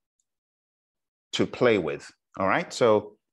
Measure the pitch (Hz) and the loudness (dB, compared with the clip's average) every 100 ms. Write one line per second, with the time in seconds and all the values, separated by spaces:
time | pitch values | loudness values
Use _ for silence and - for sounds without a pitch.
0 | _ _ _ _ _ _ _ _ _ _ | _ _ _ _ _ _ _ _ _ _
1 | _ _ _ - 95 - 123 104 80 71 | _ _ _ -4 -2 2 2 2 -2 -8
2 | - _ _ - 95 135 - - 120 107 | -14 _ _ -4 -2 -2 -2 0 2 2
3 | - _ _ | 0 _ _